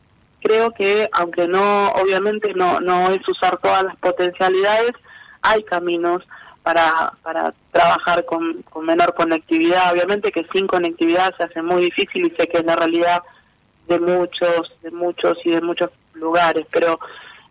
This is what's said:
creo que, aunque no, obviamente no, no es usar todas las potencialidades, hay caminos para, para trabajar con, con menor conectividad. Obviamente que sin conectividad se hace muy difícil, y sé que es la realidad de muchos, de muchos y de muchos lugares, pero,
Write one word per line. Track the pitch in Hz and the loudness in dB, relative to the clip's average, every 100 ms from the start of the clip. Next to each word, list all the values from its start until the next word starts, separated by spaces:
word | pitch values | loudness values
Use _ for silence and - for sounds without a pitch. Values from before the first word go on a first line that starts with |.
| _ _ _ _ | _ _ _ _
creo | - 220 226 | 0 2 2
que, | 226 196 208 220 | 0 0 0 0
aunque | - 175 170 175 | -2 -2 -2 0
no, | 190 202 202 202 | 2 2 2 2
obviamente | - 190 190 202 214 208 | 2 0 0 0 -2 -2
no, | 185 180 - | 0 0 0
no | 180 180 185 | 0 2 2
es | 190 - | 0 -2
usar | - 185 175 | -2 0 0
todas | 196 190 | 2 0
las | 190 - | 0 -2
potencialidades, | 185 180 180 175 185 185 196 220 240 247 - - - - | -2 0 -2 0 0 2 2 2 0 -4 -12 -20 -20 -4
hay | 202 220 | 0 0
caminos | 214 175 175 170 170 180 - - - - | 0 -4 -2 -2 0 -2 -6 -20 -20 -8
para, | 165 165 160 165 - - | -2 2 2 2 -2 -6
para | 165 160 160 - _ | -8 -4 -4 -6 _
trabajar | 175 170 170 - 175 | 2 4 2 0 -2
con, | 175 165 165 - | 0 -4 -4 -6
con | - 160 160 | -12 -8 0
menor | 165 175 | 2 2
conectividad. | 170 165 160 - 160 165 180 180 | 2 0 -2 0 0 2 2 2
Obviamente | 175 180 208 202 | 2 0 -2 -2
que | 170 160 | -4 -4
sin | 190 196 | -2 0
conectividad | 180 170 165 165 175 185 - | 0 -2 -2 0 2 0 -2
se | |
hace | 170 165 | -6 -4
muy | 165 180 | -2 0
difícil, | 175 - 196 190 170 | 0 -2 -4 -2 -2
y | 165 | 0
sé | 165 | -2
que | 170 | 0
es | |
la | 165 165 | 0 0
realidad | 165 170 175 175 - - _ _ _ _ - | 0 0 2 0 -4 -16 _ _ _ _ -2
de | 170 | 0
muchos, | 170 180 175 - 175 170 165 _ | 2 0 0 -2 0 0 -2 _
de | 165 | -14
muchos | 170 175 175 175 170 | -6 -4 -2 -2 0
y | 170 | 0
de | 165 | 0
muchos | 165 170 175 - _ | -2 -2 -4 -6 _
lugares, | 160 160 170 170 160 156 | -10 -2 0 2 0 -2
pero, | 165 165 165 - - - - _ | 0 0 -2 -6 -20 -20 -20 _